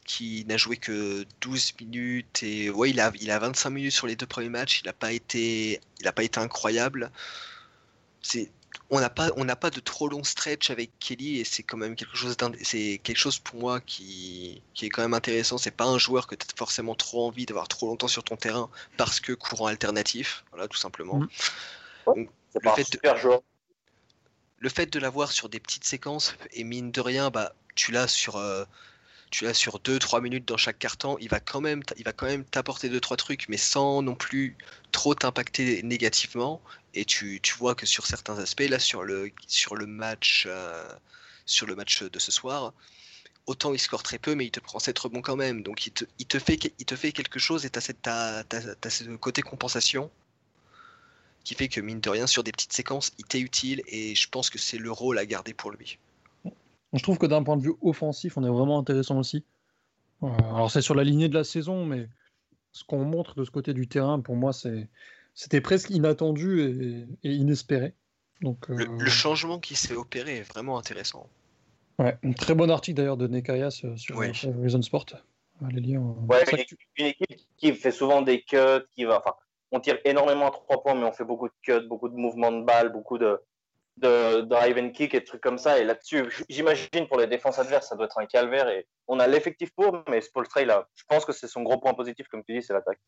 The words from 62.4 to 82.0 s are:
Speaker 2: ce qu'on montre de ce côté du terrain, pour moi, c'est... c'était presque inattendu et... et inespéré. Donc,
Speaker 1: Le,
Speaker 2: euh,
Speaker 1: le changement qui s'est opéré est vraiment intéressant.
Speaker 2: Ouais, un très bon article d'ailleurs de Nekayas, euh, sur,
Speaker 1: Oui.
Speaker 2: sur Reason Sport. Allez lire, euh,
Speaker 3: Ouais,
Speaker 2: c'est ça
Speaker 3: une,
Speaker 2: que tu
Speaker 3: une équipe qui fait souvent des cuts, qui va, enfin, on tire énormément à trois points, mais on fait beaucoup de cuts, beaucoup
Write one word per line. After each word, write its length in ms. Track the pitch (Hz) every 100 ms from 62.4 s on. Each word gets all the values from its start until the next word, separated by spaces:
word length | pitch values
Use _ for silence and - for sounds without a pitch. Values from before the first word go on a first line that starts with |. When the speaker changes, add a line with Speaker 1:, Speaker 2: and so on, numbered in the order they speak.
| _ _ _
Speaker 2:
ce 120 | -
qu'on 220 | - 143 139
montre 300 | 165 - -
de 100 | 131
ce 60 |
côté 220 | 147 135
du 140 | 131 123
terrain, 320 | 143 139 147
pour 160 | 123 120
moi, 180 | 135
c'est... 360 | 127 123 113 110 _ - - _
c'était 280 | - - 143
presque 280 | 135 190 190
inattendu 1160 | 190 151 151 160 151 180 180 143 127 123 120 120 139
et... 60 | 147
et 20 |
inespéré. 600 | 143 143 143 - 135 135 - _ _ _ -
Donc, 260 | 147 123 -
Speaker 1:
Le, 160 | 120
Speaker 2:
euh, 140 | 117 117
Speaker 1:
le 100 | 131
changement 500 | - 151 156 165 175
qui 160 | - 139
s'est 200 | - 120
opéré 420 | 120 123 135 127
est 100 | 104
vraiment 300 | 110 127 123
intéressant. 520 | 113 98 101 - - _ _ _ _ _ _ -
Speaker 2:
Ouais, 180 | 123 120
un 100 | 135
très 200 | 123 -
bon 160 | 160 165
article 280 | 160 - 143
d'ailleurs 200 | 139 131
de 100 | 123
Nekayas, 540 | 123 123 127 139 - 127
euh, 100 | 113
sur, 200 | - 123
Speaker 1:
Oui. 180 | 113 117
Speaker 2:
sur 160 | 139 123
Reason 200 | 123 127
Sport. 240 | 117 139 - - _ _ _ - 131
Allez 160 | 123
lire, 200 | 123 135
euh, 240 | 123 113 113
Speaker 3:
Ouais, 160 | 123 131
Speaker 2:
c'est 60 |
ça 60 | 147
Speaker 3:
une, 80 | 127
Speaker 2:
que 100 | 175
tu 20 | _ -
Speaker 3:
une 80 | 147
équipe 340 | - 190 - _ _
qui 160 | 156
fait 180 | 123 131
souvent 300 | 120 135 143
des 200 | 135 123
cuts, 440 | - 139 131 135 131
qui 120 | - 113
va, 140 | 107
enfin, 140 | 101 - _ _ _
on 80 | 127
tire 200 | 139 -
énormément 440 | 139 139 143 143 139
à 40 |
trois 300 | - - 135
points, 140 | 139 131
mais 80 |
on 80 | 117
fait 140 | - 113
beaucoup 220 | 117 120
de 60 | -
cuts, 240 | - 120 117
beaucoup 220 | 113